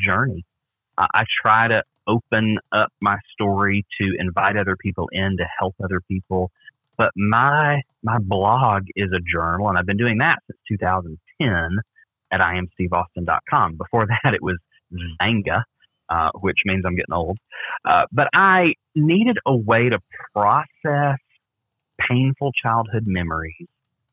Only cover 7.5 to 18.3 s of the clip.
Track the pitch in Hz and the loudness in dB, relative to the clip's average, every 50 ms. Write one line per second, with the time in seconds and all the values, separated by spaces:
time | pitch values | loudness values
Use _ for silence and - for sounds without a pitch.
7.5 | 143 151 156 147 143 143 135 - _ _ - 113 113 120 104 95 101 95 95 101 | 2 2 2 2 0 -2 -4 -6 _ _ -6 -2 -2 -2 -2 0 0 0 2 4
8.5 | 113 127 131 117 104 98 95 92 - - 101 95 92 92 85 85 85 85 82 82 | 4 4 4 2 2 0 -2 -4 -4 -4 -2 -2 -2 -2 -2 -2 -2 -2 -2 -2
9.5 | 85 92 104 104 95 87 90 92 98 101 120 120 110 107 139 165 165 - - - | -2 0 0 0 0 0 0 0 -2 0 0 0 0 2 2 0 0 -2 -4 -10
10.5 | - _ _ - 110 98 - 90 92 95 87 85 78 80 - _ _ - 160 123 | -20 _ _ -8 -6 -2 -2 0 -2 -2 -4 -6 -12 -16 -18 _ _ -4 -2 0
11.5 | 98 85 85 85 90 104 110 - _ _ _ _ _ _ _ _ - 92 92 85 | 0 0 -2 -2 -2 -4 -6 -8 _ _ _ _ _ _ _ _ -2 0 0 0
12.5 | 87 92 90 85 - - 92 87 87 87 87 - _ 90 87 82 80 - - - | 0 -2 -6 -6 -6 -6 -4 -2 -2 -2 -2 -4 _ -8 -4 -2 -2 -4 -2 -2
13.5 | - 143 107 85 80 80 - - - 117 110 101 113 110 - 143 110 - - 92 | 0 0 0 0 -2 -6 -8 -4 -2 0 0 0 0 0 0 0 0 0 -2 -4
14.5 | 90 85 - _ _ _ _ _ 87 90 87 87 82 82 90 107 117 110 98 - | -6 -6 -8 _ _ _ _ _ -12 -10 -10 -10 -6 -4 -2 0 0 0 0 -2
15.5 | - 101 113 - _ _ _ _ _ _ _ - 82 82 80 78 - - 98 95 | -2 -2 -4 -4 _ _ _ _ _ _ _ -4 -2 0 0 -2 -2 -2 -4 -2
16.5 | 80 - - 101 95 95 90 90 87 87 - - - 87 82 82 92 110 - _ | -2 -2 -2 -2 -2 -2 -2 -2 -2 -4 -4 -4 -4 -4 -2 -4 -6 -8 -10 _
17.5 | - - - - - - - - - 175 - - - 127 147 - | -16 -14 -12 -12 -12 -6 0 2 2 2 2 0 0 0 0 2